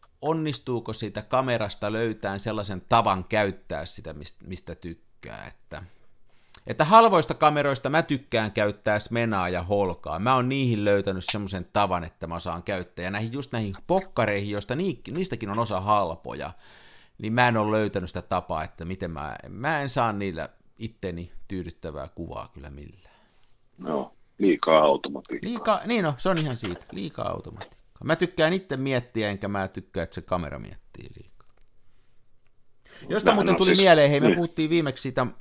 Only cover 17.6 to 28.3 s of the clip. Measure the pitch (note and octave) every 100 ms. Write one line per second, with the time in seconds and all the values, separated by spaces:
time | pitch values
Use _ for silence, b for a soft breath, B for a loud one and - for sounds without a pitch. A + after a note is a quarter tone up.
17.6 | G#2+ G#2+ G#2 G2 F2+ F2+ - F2+ - D#2+
18.6 | D#2+ - E2 F#2 F2+ D#2 D2 G#1+ - F#2+
19.6 | C3+ D#3 C#3 B2+ A#2 G2+ G2 E2 D#2 _
20.6 | _ - A2+ - F#2 E2+ F2 - - F#2+
21.6 | E2+ - E2 D2+ C2+ - E2+ - - D2
22.6 | C#2+ C#2 D2 - - _ _ _ - -
23.6 | _ - - D2 - _ _ - G2+ D#2+
24.6 | - D#2+ D2+ C#2 C#2 C#2+ - A#1+ - A#3
25.6 | - G#3 G3 A#3+ E3 C3+ F#3 E3+ D3+ A#2+
26.6 | G2+ F2 - - D3+ - - E2+ - -
27.6 | - - _ - - D#3+ F3